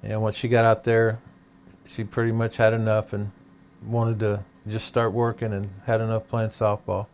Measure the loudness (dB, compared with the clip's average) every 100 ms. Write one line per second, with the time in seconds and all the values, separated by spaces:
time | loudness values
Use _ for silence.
0 | -6 -2 -2 -2 2 4 6 4 4 4
1 | 4 0 -10 -20 _ _ -20 -20 -16 -10
2 | -6 -2 0 0 -2 4 2 4 2 0
3 | 0 -6 -6 -10 -20 -20 -20 _ -6 -2
4 | 0 0 0 -2 -6 _ -8 -8 -2 0
5 | 0 2 0 -2 -4 -4 -6 -10 -2 0
6 | 0 -2 -2 -4 -4 0 -2 -2 -4 -6
7 | -6